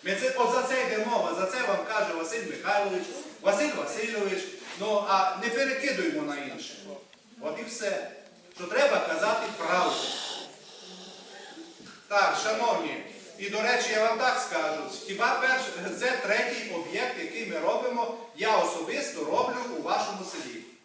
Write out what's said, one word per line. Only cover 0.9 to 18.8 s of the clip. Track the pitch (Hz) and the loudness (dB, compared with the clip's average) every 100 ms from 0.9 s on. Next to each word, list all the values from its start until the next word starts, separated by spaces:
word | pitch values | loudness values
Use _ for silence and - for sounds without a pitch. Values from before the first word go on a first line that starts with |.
| 220 220 | 2 2
мова, | 226 - 180 | 2 2 0
за | 190 | 0
це | 247 214 | 0 2
вам | 202 - | 0 0
каже | 214 - | 0 0
Василь | 170 165 226 175 | -2 -2 -4 -4
Михайлович, | - 190 202 202 185 - - - - | -6 0 2 2 0 -4 -8 -10 0
Василь | 196 202 302 220 | 2 4 2 0
Васильович, | - 220 226 214 196 190 - - - - | -4 -2 -2 0 0 -2 -4 -10 -12 -6
ну, | 208 208 202 | 2 2 4
а | 196 190 190 | 4 4 2
не | 226 | -2
перекидуємо | 240 269 262 269 190 170 302 | 2 2 2 0 0 0 0
на | 294 139 | -2 -4
інше. | 135 117 - - 196 - - - - - | -6 -10 -12 -14 -14 -14 -16 -20 -20 -8
От | 156 - | -6 -6
і | 226 | -6
все. | - 202 185 - - - - - - | -2 -2 -2 -4 -12 -20 -20 -20 -12
Що | 175 | 0
треба | 254 285 202 | 4 6 6
казати | - - 214 220 226 208 | 2 2 2 2 0 -4
правду. | - 185 - - - - - - - - - - 185 185 190 - - - - - 330 - - - - | 0 4 4 2 -2 -4 -6 -8 -10 -16 -18 -18 -16 -16 -16 -16 -16 -16 -16 -16 -16 -18 -18 -20 0
Так, | 202 185 - | 4 6 4
шановні, | 220 220 240 - 160 - - - - - | 0 2 4 2 0 -4 -8 -14 -16 -8
і, | 196 | -4
до | 202 | 0
речі, | 226 247 214 | 2 2 4
я | 214 220 | 4 4
вам | 220 | 4
так | 254 - - | 4 2 0
скажу, | 165 156 - - - 196 | 0 0 -2 -4 -8 -6
хіба | 196 233 - | 0 2 4
перш-, | 254 254 - 175 190 170 | 4 2 0 -4 -6 -2
це | 247 | 0
третій | 262 196 214 240 247 220 170 | 0 2 2 2 -2 -4 -6
об'єкт, | 170 - 247 - | -4 -2 -2 -4
який | 165 220 214 | -6 -6 -4
ми | - | 0
робимо, | - 226 254 233 226 - - - | 2 2 0 0 -2 -4 -12 -2
я | 214 208 | 2 4
особисто | 170 - | 4 -2